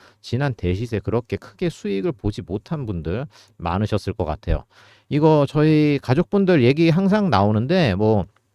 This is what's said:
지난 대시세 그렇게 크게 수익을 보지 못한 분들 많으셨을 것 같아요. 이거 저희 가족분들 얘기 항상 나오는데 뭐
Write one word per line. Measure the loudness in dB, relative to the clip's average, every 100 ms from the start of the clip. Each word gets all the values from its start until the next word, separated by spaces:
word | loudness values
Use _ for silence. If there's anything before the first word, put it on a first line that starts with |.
| -16 _
지난 | -8 -4 -4
대시세 | -4 -4 -4 -4 -6
그렇게 | -4 -4 -4 -8
크게 | -10 -8 -6
수익을 | -6 -6 -4 -4
보지 | -4 -6 -8
못한 | -8 -10 -8 -8 -6
분들 | -6 -4 -6 -8 -14 -20 _
많으셨을 | -4 -2 -2 -2 -4
것 | -6
같아요. | -6 -6 -4 -4 -6 _ -20 _ _
이거 | 0 4 4 2
저희 | 2 2 4 2 0
가족분들 | 0 0 0 0 2 4
얘기 | 4 4 2
항상 | 2 2 2 2
나오는데 | 2 2 2 0 0 0 2
뭐 | 2 0 -2 _ _